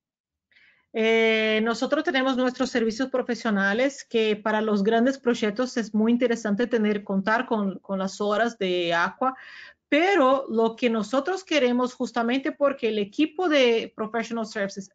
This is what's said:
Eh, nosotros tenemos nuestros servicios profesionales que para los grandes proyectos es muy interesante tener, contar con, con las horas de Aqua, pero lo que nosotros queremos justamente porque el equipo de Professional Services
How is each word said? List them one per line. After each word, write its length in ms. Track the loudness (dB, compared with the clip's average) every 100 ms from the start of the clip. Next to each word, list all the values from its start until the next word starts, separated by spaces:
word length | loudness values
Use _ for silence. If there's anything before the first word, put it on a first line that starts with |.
| _ _ _ _ _ _ _ _ _
Eh, 680 | -2 2 4 4 2 2 2
nosotros 400 | 0 0 0 0
tenemos 340 | 0 0 2 2
nuestros 320 | 0 0 -2
servicios 400 | 0 0 0 -2
profesionales 960 | -2 -2 -4 0 2 2 2 0 -2 -4
que 300 | 0 0 0
para 260 | 0 -2
los 220 | 0 0
grandes 340 | 2 2 2 0
proyectos 600 | -2 0 -2 -2 -4 -4
es 160 | -4
muy 180 | 0 2
interesante 560 | 2 2 0 -2 -2 0
tener, 360 | 0 0 -2
contar 420 | -2 -2 0 0 0
con, 340 | -2 -2 -6
con 200 | -8 -6
las 220 | -4 -4
horas 360 | -2 0 -2 -2
de 360 | -2 0 0
Aqua, 420 | 0 0 -2 -4 -4 -12 -20 -20 -20 _
pero 560 | 2 4 4 4 2 0
lo 280 | 0 0 0
que 120 | 0
nosotros 540 | 0 0 -2 -2 -4
queremos 500 | -2 2 2 2 -2
justamente 600 | -4 -6 -2 -2 -2 -2
porque 340 | 0 0 0 -2
el 120 | -2
equipo 500 | -2 0 -2 0 2
de 420 | 4 4 2 -2
Professional 520 | -6 -6 -6 -4 -6 -6
Services 440 | -6 -6 -8 -14